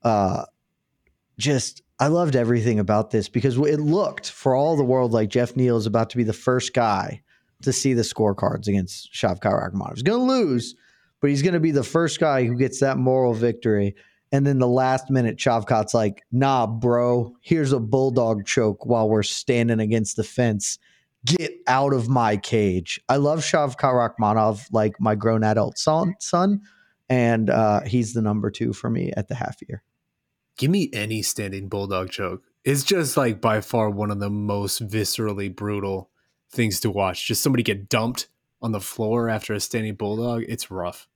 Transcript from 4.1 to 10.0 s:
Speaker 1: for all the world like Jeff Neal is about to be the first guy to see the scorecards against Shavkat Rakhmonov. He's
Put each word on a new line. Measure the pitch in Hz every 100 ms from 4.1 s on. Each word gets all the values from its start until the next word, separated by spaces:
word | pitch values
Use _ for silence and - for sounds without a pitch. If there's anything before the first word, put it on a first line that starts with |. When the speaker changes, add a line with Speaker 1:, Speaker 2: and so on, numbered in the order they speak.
| - -
Speaker 1:
for | - 139
all | 127 147 160
the |
world | 131 127 123
like | 113 107
Jeff | 120 123 -
Neal | 127 117
is | 110
about | 110 110
to | 123
be |
the | 110
first | 107 - 127 -
guy | - 113 98 80 - _ _ _ _
to | -
see | 127 139
the | 123
scorecards | 110 - 107 101 101 - 104
against | 98 90 - -
Shavkat | - 113 92 107 101 98
Rakhmonov. | 98 98
He's | -